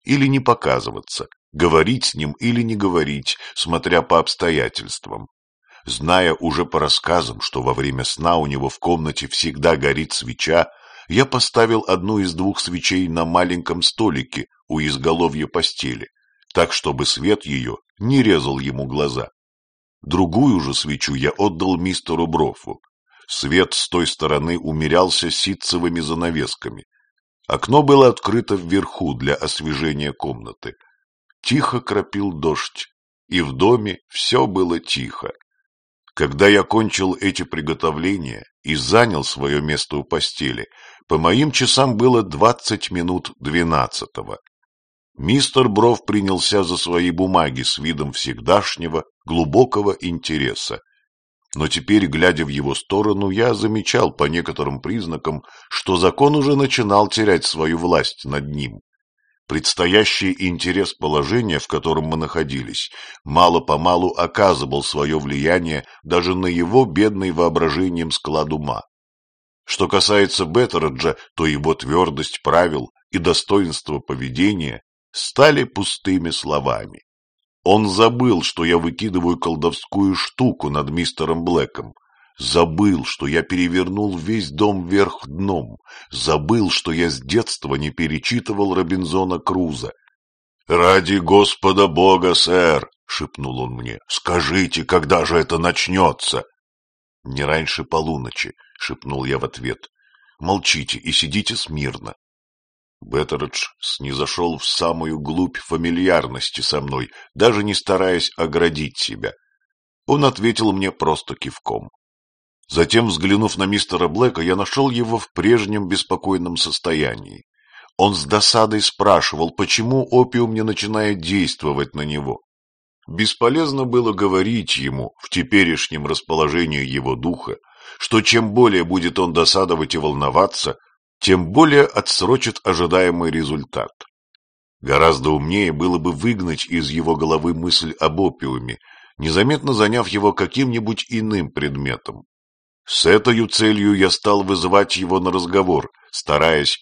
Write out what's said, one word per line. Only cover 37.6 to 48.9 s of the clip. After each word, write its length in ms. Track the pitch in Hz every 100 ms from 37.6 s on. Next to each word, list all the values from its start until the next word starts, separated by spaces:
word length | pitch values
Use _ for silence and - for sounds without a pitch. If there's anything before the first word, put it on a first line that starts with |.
| 76 78 80 76 87 98 71 53 - _
и 120 | 71
занял 500 | 76 64 104 120 82
своё 360 | 65 - 69 73
место 360 | 76 73 - 73
у 80 |
постели, 600 | 67 80 - - 71 58 - _ - - -
по 100 | 80
моим 320 | 82 107 151
часам 440 | - 127 - 131 107
было 260 | 127 120
двадцать 680 | 95 71 107 120 - 104 -
минут 420 | 90 87 90 - -
двенадцатого. 1000 | 69 85 82 78 62 - - - 50 50 _ _ _ _ _ _ _ -
Мистер 460 | 73 135 135 135 123
Броф 380 | 101 117 113 -
принялся 560 | 104 98 92 - 104
за 160 | 87 87
свои 320 | - 87 90
бумаги 520 | 85 95 92 78 64
с 140 | 64 -
видом 340 | 76 76 71
всегдашнего, 920 | 65 67 58 - - 98 - 82